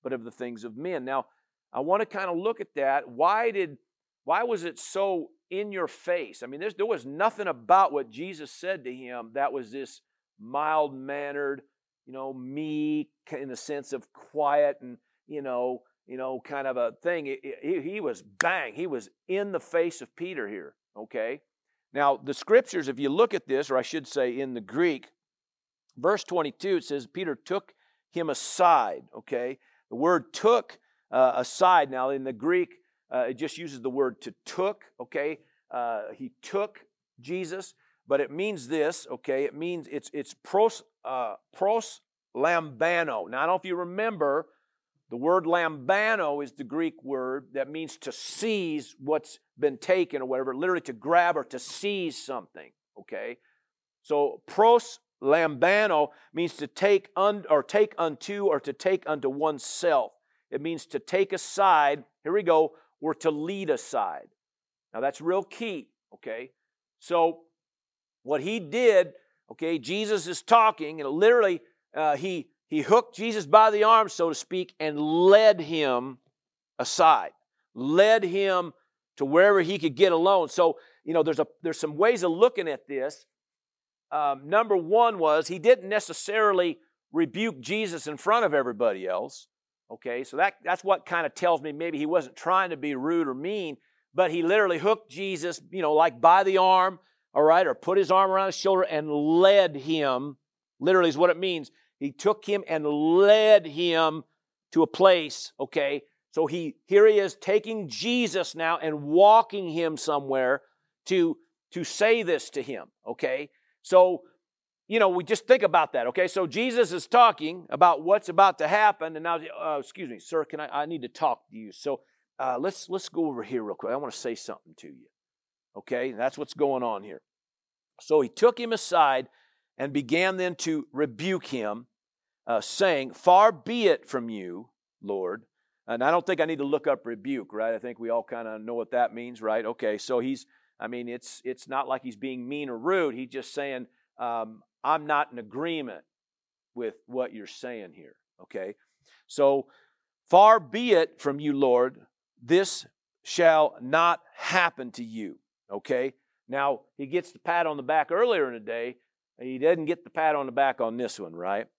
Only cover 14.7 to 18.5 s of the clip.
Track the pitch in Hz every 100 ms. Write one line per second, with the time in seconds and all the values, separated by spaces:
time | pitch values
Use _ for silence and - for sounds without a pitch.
14.7 | 139 127 123 _ _ _ 151 139 123 127
15.7 | 123 _ _ _ 127 131 131 - 143 135
16.7 | 123 117 110 170 170 143 131 139 - 147
17.7 | 180 147 208 156 104 107 101 170